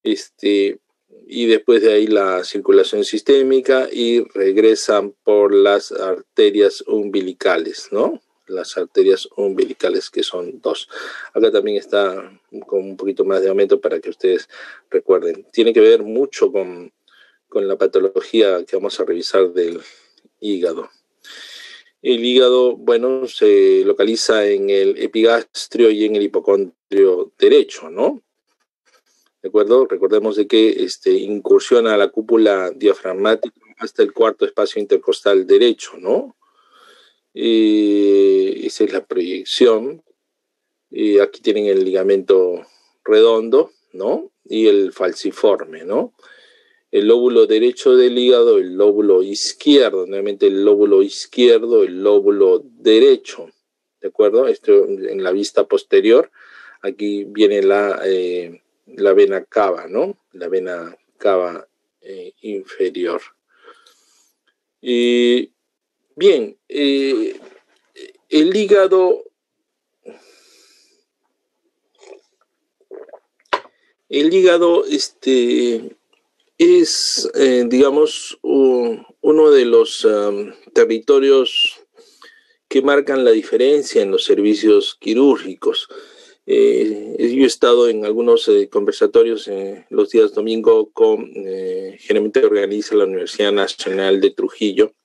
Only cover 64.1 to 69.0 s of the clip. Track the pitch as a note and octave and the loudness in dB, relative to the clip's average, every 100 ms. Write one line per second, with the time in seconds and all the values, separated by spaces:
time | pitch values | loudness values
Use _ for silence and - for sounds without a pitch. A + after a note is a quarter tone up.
64.1 | _ _ _ _ _ _ _ B2+ A#2+ A#2+ | _ _ _ _ _ _ _ -4 -2 0
65.1 | A#2+ A#2+ B2 - _ _ _ _ _ _ | 0 2 0 -4 _ _ _ _ _ _
66.1 | - G3 D#3 G#2 _ _ D3 C#3+ C#3 C3+ | 0 0 2 -4 _ _ -4 -2 -2 -2
67.1 | B2 A2 - - _ _ _ _ _ - | -4 -6 -10 -20 _ _ _ _ _ -20
68.1 | _ _ D3+ D#3+ G3 G3 G3+ F#3+ F#3+ | _ _ 0 0 0 2 2 4 2